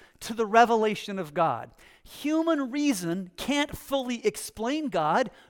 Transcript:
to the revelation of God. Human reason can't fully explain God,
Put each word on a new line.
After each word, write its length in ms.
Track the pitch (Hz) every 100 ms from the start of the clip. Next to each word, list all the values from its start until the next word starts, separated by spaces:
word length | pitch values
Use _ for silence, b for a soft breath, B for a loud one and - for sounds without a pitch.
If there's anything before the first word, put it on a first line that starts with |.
| b b
to 140 | -
the 120 | 226 220
revelation 720 | 226 233 226 214 208 - 196
of 160 | 156
God. 380 | 151 165 117 123 - B B
Human 680 | - - 285 311 330 320 269
reason 600 | 277 294 208 175 180 180 -
can't 400 | - 285 294 -
fully 480 | - 277 247 240 214
explain 640 | 202 - - 220 302 302
God, 420 | 180 151 185 233 B B